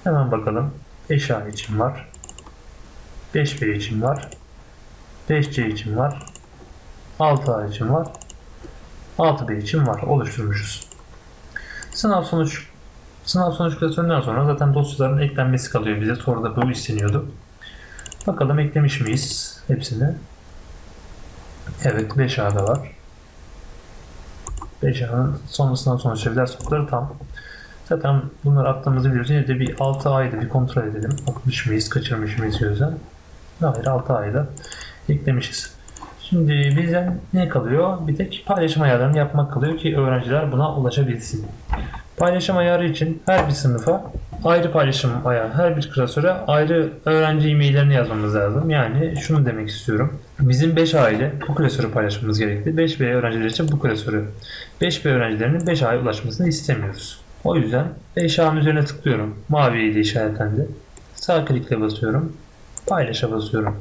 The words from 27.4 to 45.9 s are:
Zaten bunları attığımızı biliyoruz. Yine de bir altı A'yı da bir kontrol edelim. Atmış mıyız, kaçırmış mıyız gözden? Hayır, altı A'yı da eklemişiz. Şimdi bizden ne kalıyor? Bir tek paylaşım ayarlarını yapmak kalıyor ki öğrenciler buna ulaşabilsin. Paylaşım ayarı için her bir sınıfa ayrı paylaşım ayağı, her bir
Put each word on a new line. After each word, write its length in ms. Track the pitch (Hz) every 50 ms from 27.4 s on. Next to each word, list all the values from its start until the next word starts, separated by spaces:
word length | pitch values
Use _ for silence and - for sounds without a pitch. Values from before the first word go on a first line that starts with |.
| - - - - - - - - - -
Zaten 320 | 165 165 - 139 139 135 127 - - - -
bunları 240 | 143 143 139 135 131
attığımızı 400 | 135 135 - 143 131 131 127 135
biliyoruz. 200 | 131 123 120 127
Yine 180 | 151 147 135 131
de 120 | 131 127
bir 160 | 131 123 - -
altı 300 | 135 135 135 139 - 147
A'yı 220 | 135 135 131 120
da 100 | 110 107
bir 80 | 110 -
kontrol 340 | - 131 127 127 - 131 113
edelim. 280 | 107 107 107 107 110 143 - - -
Atmış 380 | 127 - - 127 123 - -
mıyız, 240 | 117 107 107 107 -
kaçırmış 480 | - 113 107 - 120 110 107 104 104 120
mıyız 220 | 110 107 107 107
gözden? 380 | 110 104 101 101 135 156 165 160 - - - - - - - - - - - -
Hayır, 240 | 170 151 123 117 117
altı 280 | 131 131 123 - - 131
A'yı 200 | 113 104 101 107
da 140 | 131 147 139 - - - - - - - - - - - -
eklemişiz. 680 | 147 143 - 139 131 123 - - - - - - - - - - - - - - - -
Şimdi 560 | - - 180 175 160 147 147 143 143 143 139 160
bizden 380 | 170 170 170 175 180 180 175 - - - -
ne 160 | 185 180 156
kalıyor? 580 | - 135 110 113 127 151 175 190 190 175 160 151
Bir 80 | 143
tek 280 | 147 190 185 - - -
paylaşım 360 | - 202 185 165 156 156 156
ayarlarını 360 | 156 139 123 120 127 139 151 156
yapmak 360 | 143 139 - 143 143 - -
kalıyor 240 | 120 131 156 160 160
ki 200 | - 240 - 139
öğrenciler 540 | 135 135 127 127 120 120 127 151 156 143
buna 240 | 131 127 147 156 139
ulaşabilsin. 720 | 143 131 123 - 143 135 123 117 113 - - - 107 107 - - - - - - - - - - - - - - -
Paylaşım 400 | 170 175 180 180 175 - 190 175
ayarı 280 | 175 175 175 175 175
için 360 | 165 151 - 156 160 160 160 -
her 220 | - 190 185 156 147
bir 60 | 139
sınıfa 580 | - - 131 123 117 107 - 175 196 - - - - - - - - -
ayrı 280 | 165 170 170 170 170
paylaşım 400 | - 160 143 135 127 - - 127 117 123 - 127
ayağı, 260 | 123 117 113 113 113
her 240 | 143 175 175 160 147
bir 140 | 139 -